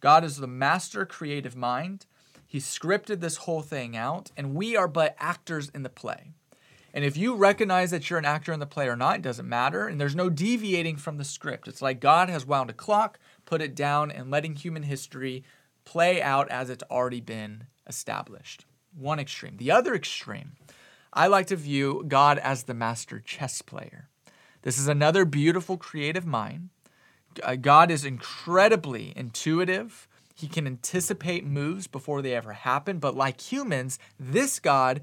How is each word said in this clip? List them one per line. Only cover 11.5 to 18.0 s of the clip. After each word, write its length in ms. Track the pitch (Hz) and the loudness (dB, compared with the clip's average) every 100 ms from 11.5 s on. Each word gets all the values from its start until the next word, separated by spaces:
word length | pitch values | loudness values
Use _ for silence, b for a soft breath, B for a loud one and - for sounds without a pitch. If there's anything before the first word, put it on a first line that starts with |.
| 120 - | -10 -12
It's 140 | - | -6
like 180 | 135 123 | -4 2
God 300 | 139 165 180 | 6 6 6
has 160 | 160 131 | 0 0
wound 240 | 139 127 | 0 0
a 20 | |
clock, 460 | 120 - 208 214 - b b | -6 0 2 2 -4 b b
put 160 | - 165 | -4 -2
it 140 | 156 | -2
down, 360 | 139 143 147 151 | -2 0 2 0
and 200 | 131 131 | -6 -4
letting 260 | 147 160 143 | -2 -2 -8
human 280 | 175 160 | -8 -6
history 600 | 143 135 - 131 131 131 b b b _ | -6 -6 -8 -8 -8 -8 b b b _
play 380 | - 170 170 180 | -8 4 4 4
out 280 | 139 135 139 | 2 2 2
as 200 | 127 127 | -4 -6
it's 140 | 120 - | -10 -4
already 300 | 123 127 123 | 0 0 -2
been 440 | 117 110 107 107 123 _ - | -8 -10 -10 -12 -18 _ -14
established. 800 | - | -12